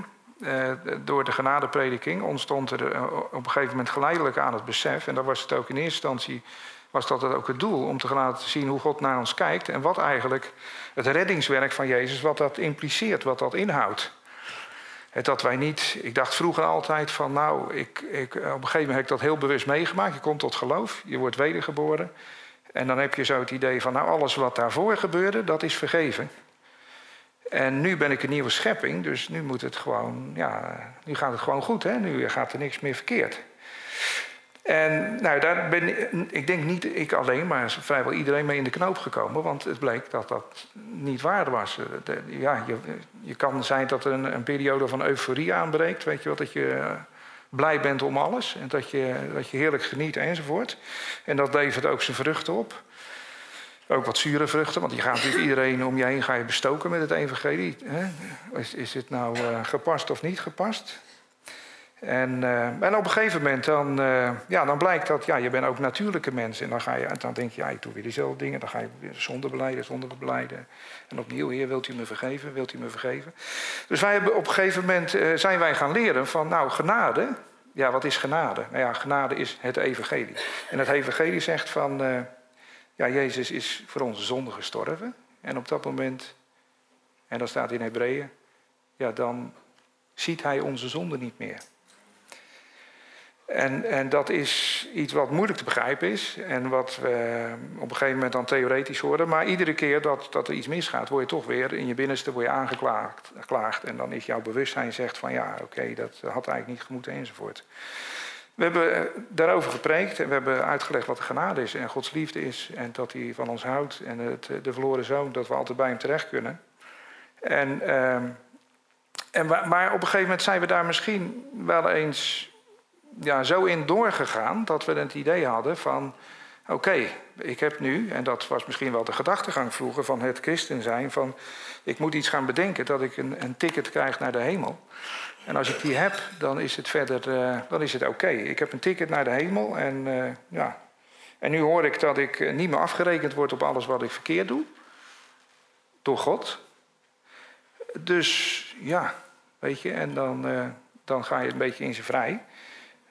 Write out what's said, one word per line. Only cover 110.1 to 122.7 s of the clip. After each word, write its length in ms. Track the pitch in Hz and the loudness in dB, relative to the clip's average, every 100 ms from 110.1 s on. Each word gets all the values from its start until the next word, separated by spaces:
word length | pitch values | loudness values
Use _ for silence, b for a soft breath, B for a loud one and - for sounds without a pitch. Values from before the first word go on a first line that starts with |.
| - | -2
en 60 | 147 | 0
we 60 | |
hebben 320 | 139 131 131 | 0 2 2
uitgelegd 420 | 151 143 - 127 113 | 2 0 0 0 0
wat 100 | 131 | -4
de 60 | |
genade 400 | - 131 185 156 | -4 -2 -2 0
is 120 | 113 | -2
en 140 | - 120 | -4 -6
Gods 240 | 139 131 | -4 -4
liefde 300 | 160 151 - | -4 -4 -4
is 280 | 143 - - | -6 -6 -8
en 180 | - 120 | -8 -8
dat 200 | 117 120 | -6 -6
hij 200 | 127 120 | -6 -8
van 140 | 117 123 | -4 -4
ons 160 | 117 | -4
houdt 360 | 127 131 147 - - | -2 -2 -2 -6 -10
en 120 | 120 | -6
het, 300 | 120 127 - | -4 -6 -6
eh, 60 | 139 | -6
de 100 | 135 | -4
verloren 320 | 123 135 131 | -2 0 0
zoon, 280 | 117 139 139 | 0 0 0
dat 160 | 127 117 | -4 -2
we 60 | |
altijd 240 | 135 131 127 | -2 -2 0
bij 100 | 131 | 0
hem 100 | 117 | 0
terecht 300 | 131 151 - | 0 -2 -2
kunnen. 320 | 143 117 170 - _ B B B B B B | -4 -4 -8 -14 _ B B B B B B
En, 400 | - 143 139 139 | 0 2 2 0
ehm, 440 | - 135 127 123 123 120 - - _ _ _ _ _ - - | 2 2 4 2 -2 -8 -18 -20 _ _ _ _ _ -14 -4
en 160 | 180 160 | 0 4
wa-, 200 | 170 175 | 4 6
maar 200 | 175 190 | 4 4
op 80 | |
een 60 | 202 | 2
gegeven 220 | 180 202 | 4 4
moment 200 | 185 180 | 4 4
zijn 180 | - 190 | 4 4
we 60 | 175 | 6
daar 180 | 180 | 4
misschien 640 | 170 165 - 202 170 240 269 | 4 2 0 0 -2 -6 -10
wel 380 | 247 170 170 170 | -4 2 4 6
eens, 600 | 156 156 139 - - - - _ | 4 2 0 -2 -4 -6 -16 _